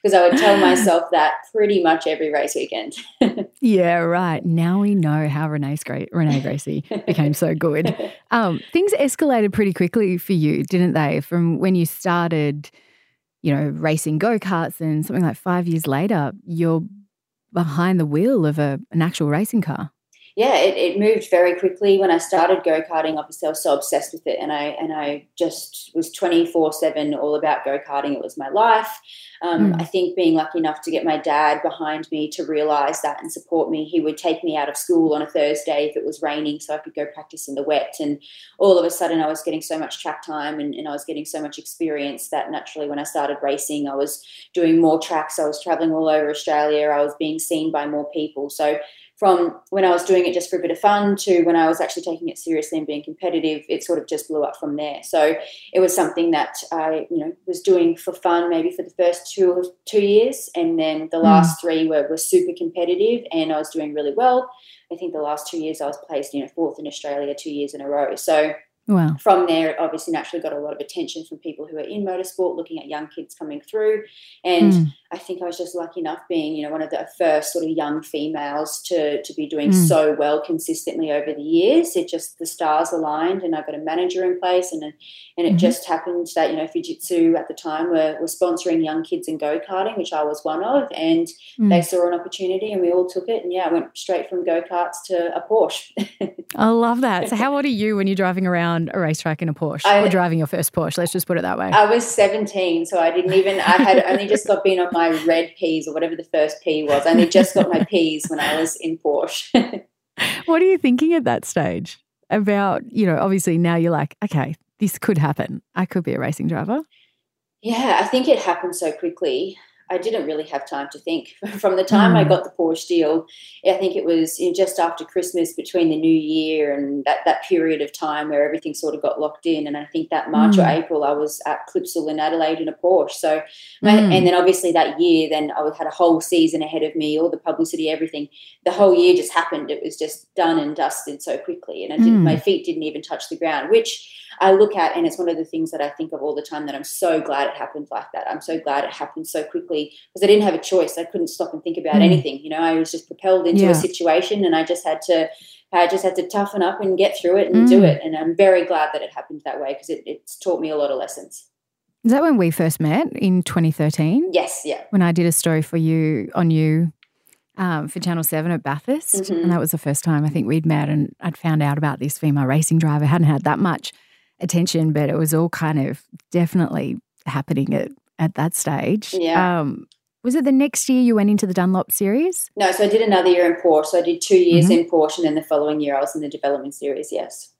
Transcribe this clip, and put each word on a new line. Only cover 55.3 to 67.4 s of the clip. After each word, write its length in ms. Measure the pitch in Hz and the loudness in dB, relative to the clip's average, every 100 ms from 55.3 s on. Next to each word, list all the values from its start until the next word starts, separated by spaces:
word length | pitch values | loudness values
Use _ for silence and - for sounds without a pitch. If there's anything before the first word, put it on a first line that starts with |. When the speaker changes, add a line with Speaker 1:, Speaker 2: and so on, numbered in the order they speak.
| 160 - - - | 0 -8 -18 -2
Speaker 1:
it 80 | 185 | 2
was 160 | 180 180 | 2 2
something 360 | 160 - 170 | -2 0 0
that 260 | 151 - - - | 0 -2 -6 -8
I, 340 | 165 160 160 - | -4 -2 -4 -4
you 100 | 170 | -6
know, 120 | 156 - - | -6 -10 -10
was 140 | 175 | -4
doing 340 | - 180 170 165 | 2 4 4 0
for 160 | - | -8
fun 380 | 175 180 170 175 | -4 0 0 0
maybe 220 | 165 165 | 0 -2
for 120 | 180 | -4
the 60 | - | -12
first 420 | - 175 175 - | 0 0 0 -8
two, 380 | - 185 175 180 _ - | 2 2 2 -4 _ -2
two 160 | 214 | 0
years, 480 | 202 208 247 277 - | 4 4 4 -2 -8
and 240 | 175 165 165 | -4 0 0
then 300 | 160 156 160 | -2 -4 -4
the 40 | 165 | 2
Speaker 2:
Mm. 40 | |
Speaker 1:
last 380 | 165 185 175 160 | 6 8 6 0
three 260 | 175 160 160 | -2 0 2
were, 180 | 151 143 | 0 0
were 80 | 160 | -4
super 340 | - 185 180 170 | 2 2 2 -4
competitive, 680 | 170 180 170 180 220 240 - | -6 -4 -2 2 2 0 -2
and 220 | 165 160 | -4 -2
I 40 | 156 | -2
was 120 | 151 | -4
doing 240 | 160 151 | -6 -6
really 200 | 147 147 | -4 -4
well. 360 | 143 254 247 254 - - - _ | 2 2 2 -2 -16 -20 -20 _
I 60 | 170 | -10
think 160 | 180 | -8
the 80 | 156 | -6
last 260 | 147 151 - | -6 -6 -8
two 100 | 165 | -8
years 200 | 156 156 | -8 -6
I 80 | 143 | -8
was 100 | 143 - | -8 -8
placed, 240 | 147 143 | -8 -6
you 80 | 143 | -8
know, 80 | 139 | -8
fourth 240 | - 160 - | -4 -4 -4
in 80 | 147 | -14
Australia 480 | - 147 143 143 | -12 -8 -6 -6
two 180 | 143 | -8